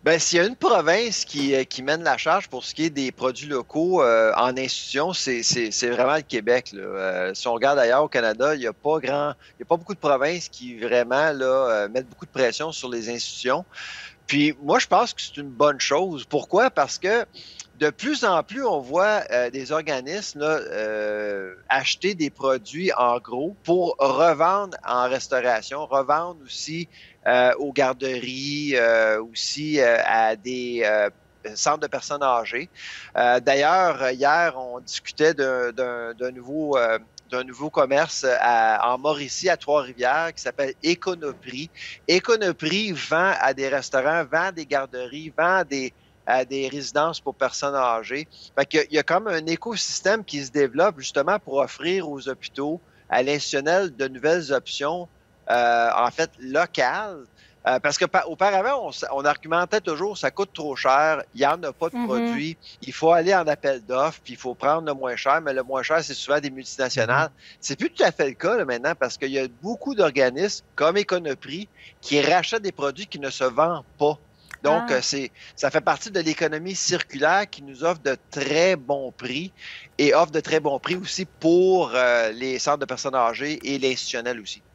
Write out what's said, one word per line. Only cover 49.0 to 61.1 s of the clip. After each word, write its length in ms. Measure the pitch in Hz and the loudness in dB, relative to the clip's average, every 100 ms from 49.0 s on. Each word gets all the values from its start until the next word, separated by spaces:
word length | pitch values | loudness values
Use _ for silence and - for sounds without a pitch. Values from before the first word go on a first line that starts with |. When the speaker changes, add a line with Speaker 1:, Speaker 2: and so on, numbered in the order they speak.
Speaker 1:
comme 240 | 143 175 220 | 2 0 0
un 200 | 165 160 | -4 -2
écosystème 760 | 165 233 214 - - 190 220 | -4 -4 -6 -6 -2 0 0
qui 200 | 208 147 | -2 -10
se 80 | 135 | -4
développe 480 | 147 139 127 190 156 | 0 2 4 0 0
justement 400 | 131 - 147 202 | -4 -2 0 -2
pour 140 | - | -2
offrir 540 | 135 123 - 151 190 165 | -2 -2 -4 -4 -2 -4
aux 200 | 139 123 | -8 -8
hôpitaux, 520 | 127 - - 143 170 _ _ _ | -10 -10 -6 -6 -6 _ _ _
à 140 | 117 | 0
l'institutionnel, 720 | 131 147 - 143 143 180 190 127 | 0 -2 -2 -2 2 2 0 -4
de 100 | 135 | -6
nouvelles 460 | 131 139 175 147 | -2 0 0 0
options, 560 | 135 - - 143 175 170 _ _ _ - | -2 -2 -6 -6 -6 -10 _ _ _ -2
euh, 400 | 120 120 120 117 - | 2 4 4 2 2
en 140 | 120 | 0
fait, 200 | - 160 _ | 0 -4 _
locales. 840 | 131 139 175 - 127 170 214 170 123 _ - _ - | -4 0 0 0 0 0 -6 -12 -18 _ -20 _ 0
Euh, 100 | 127 | 0
parce 180 | 147 143 | 0 0
que 60 | |
pa-, 200 | 175 190 165 | 0 0 -2
auparavant, 600 | 156 196 196 214 277 180 | 0 2 4 0 -2 -4
on 40 | |
s-, 160 | 127 - | -8 -6
on 120 | 139 | 0
argumentait 560 | 143 147 156 165 175 214 | 0 0 0 -2 0 -2
toujours, « 360 | 185 151 196 196 | -2 -4 -6 -4
Ça 120 | 139 | -6
coûte 180 | - 196 | -4 -8
trop 220 | - 151 131 | -6 -8 -2
cher, 460 | 135 135 156 | 4 4 4